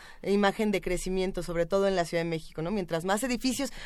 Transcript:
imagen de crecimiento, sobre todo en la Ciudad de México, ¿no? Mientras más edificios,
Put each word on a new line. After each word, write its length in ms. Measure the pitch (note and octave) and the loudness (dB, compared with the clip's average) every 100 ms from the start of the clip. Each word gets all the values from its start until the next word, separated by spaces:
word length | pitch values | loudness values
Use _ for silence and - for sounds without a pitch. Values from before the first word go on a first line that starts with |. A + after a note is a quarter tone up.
| - - | -18 -8
imagen 480 | F#3 G3+ G3+ G3 G#3+ | 2 4 4 4 0
de 100 | F#3+ | 0
crecimiento, 640 | F3+ F3+ F#3 F#3 F#3 F#3 | 0 -2 -2 -2 0 -2
sobre 240 | E3+ E3+ E3 | -2 -2 2
todo 200 | G3 G3 | 2 4
en 80 | |
la 120 | F#3 E3 | 2 0
Ciudad 180 | E3+ | 0
de 60 | E3+ | -2
México, 320 | D#3+ - - | -4 -6 -6
¿no? 80 | E3 | -2
Mientras 340 | G#3+ F3 E3 | -2 0 -2
más 180 | F#3 G#3 | 0 0
edificios, 460 | C4 A#3 C4 A#3 C4+ - | 0 0 0 -2 -4 -6